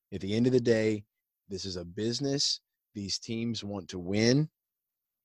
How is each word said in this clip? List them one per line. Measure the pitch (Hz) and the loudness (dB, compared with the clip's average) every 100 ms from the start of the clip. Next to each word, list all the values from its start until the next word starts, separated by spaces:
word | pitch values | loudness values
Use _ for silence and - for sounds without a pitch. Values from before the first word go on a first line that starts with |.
| - | -12
At | 95 | -8
the | 95 | -2
end | 107 127 | 2 4
of | |
the | 127 | 4
day, | 120 113 110 107 - _ _ _ - | 4 4 2 0 -6 _ _ _ -12
this | 95 | -10
is | 95 90 | -8 -8
a | |
business. | 87 98 110 120 139 139 - - _ _ _ | -8 -4 -4 -2 -2 0 -2 -4 _ _ _
These | 104 98 - | -10 -6 -6
teams | - 113 117 110 | -6 -4 -4 -4
want | 104 101 82 | -6 -8 -8
to | 92 | -8
win. | 87 101 113 135 156 _ _ _ _ _ _ _ | -2 4 6 6 2 _ _ _ _ _ _ _